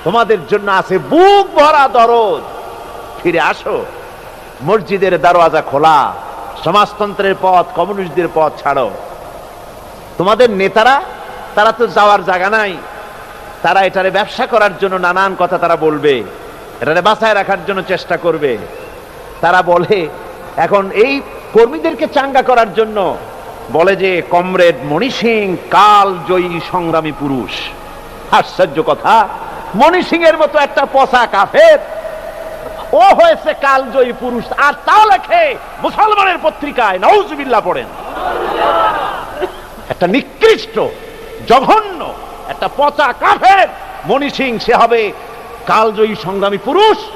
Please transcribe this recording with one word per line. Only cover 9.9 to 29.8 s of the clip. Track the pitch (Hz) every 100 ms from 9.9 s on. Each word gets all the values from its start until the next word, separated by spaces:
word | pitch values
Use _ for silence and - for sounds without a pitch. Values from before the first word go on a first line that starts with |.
| - - -
তোমাদের | 180 214 247
নেতারা, | 196 190 214 226 277 370 - - - - -
তারা | 220
তো | 220 226
যাওয়ার | 180 208 202
জায়গা | 180 180 190
নাই, | 220 208 165 - - - - - - - -
তারা | 170 185
এটারে | 190 190 185
ব্যবসা | 185 208 - 247
করার | 226 208 175
জন্য | 196 185
নানান | 180 180 196 180
কথা | 175 175
তারা | 170 165
বলবে, | 156 151 147 131 95 - - - - -
এটারে | 123 165
বাঁচায় | 185 214 220
রাখার | 208 185 190 170
জন্য | 196
চেষ্টা | 180 180 - 170
করবে। | 165 160 147 110 - - - - - - - -
তারা | 165 185
বলে, | 175 175 170 208 156 - - - - -
এখন | 165 202 190
এই | 175 247 277 - - -
কর্মীদেরকে | 220 233 311 320 320 311
চাঙ্গা | 285 269 269
করার | 240 247 226
জন্য | 175 220 208 175 113 - - - - -
বলে | 131 175 196
যে, | 190 180 -
"কমরেড | 175 180 185 175 147
মণি | 143 151 254
সিং | - 220 226 202 165 -
কাল | 170 208 208 196 185 156
জয়ী | 185 180 170 -
সংগ্রামী | 180 170 160 156
পুরুষ।" | 139 143 135 95 - - - - - - - -
আশ্চর্য | - - - 185 156 156
কথা, | 143 165 220 208 - - - -
মণি | 190